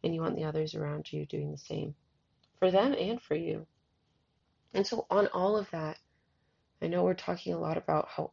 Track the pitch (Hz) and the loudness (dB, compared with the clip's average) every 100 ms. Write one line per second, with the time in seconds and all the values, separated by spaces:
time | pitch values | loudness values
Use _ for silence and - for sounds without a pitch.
0 | 170 165 160 - 156 156 156 160 151 151 | 0 0 0 0 -2 -2 -2 -2 -4 -4
1 | 156 151 151 156 147 147 - 156 - 147 | -6 -8 -6 -6 -6 -8 -8 -6 -6 -10
2 | _ _ _ _ _ _ 185 185 247 285 | _ _ _ _ _ _ 4 6 4 2
3 | 190 240 - 156 165 160 160 _ _ _ | 0 -4 -2 -2 -2 -6 -8 _ _ _
4 | _ _ _ _ _ _ _ 190 202 220 | _ _ _ _ _ _ _ 0 0 0
5 | - 190 208 180 185 214 202 165 156 160 | 2 4 4 4 2 2 0 -4 -4 -8
6 | _ _ _ _ _ _ _ _ 165 175 | _ _ _ _ _ _ _ _ -2 2
7 | 180 180 - 175 - 170 160 165 165 156 | 2 0 -2 -4 -2 -4 -2 -2 2 0
8 | - - 156 | 0 -4 -8